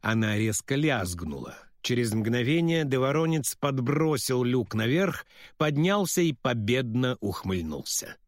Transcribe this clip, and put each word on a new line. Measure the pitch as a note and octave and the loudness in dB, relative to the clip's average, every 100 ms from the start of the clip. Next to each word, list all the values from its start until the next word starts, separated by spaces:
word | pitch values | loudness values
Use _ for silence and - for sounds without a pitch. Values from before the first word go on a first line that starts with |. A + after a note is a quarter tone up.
Она | A2 A2+ A2 G#2+ | 0 0 2 0
резко | A2 G#2+ - C3+ | 0 -2 -2 0
лязгнула. | D3+ B2+ F2+ F2+ E2 C#2+ B1 - - _ | 0 0 -2 -4 -6 -8 -10 -14 -20 _
Через | - B2 A#2+ | -2 0 2
мгновение | A2 A2 A#2+ B2 D#3+ E3+ E3 | 0 0 0 2 2 2 2
Деворонец | D3+ C3 C3 C#3+ D#3+ D#3+ B2+ - | 2 2 2 2 2 0 -2 -2
подбросил | C#3+ C3+ A#2+ C#3+ D#3+ D3 - B2+ | -2 0 0 0 0 0 0 0
люк | B2 B2+ A2+ | 2 0 0
наверх, | A2 A2+ D3 F#3+ D3+ - - - - | -2 0 2 0 -2 -12 -20 -20 -2
поднялся | D3+ D3 E3+ G3+ F3+ - | 0 2 2 2 0 2
и | E3+ | 0
победно | C3+ C3 A#2+ G#2 B2+ B2 A2+ B2+ B2+ | 2 -2 0 2 0 2 0 0 0
ухмыльнулся. | G#2 F2 F#2 F#2 D#2+ D2 - - - - | -4 -4 -2 -2 -2 -8 -6 -6 -6 -14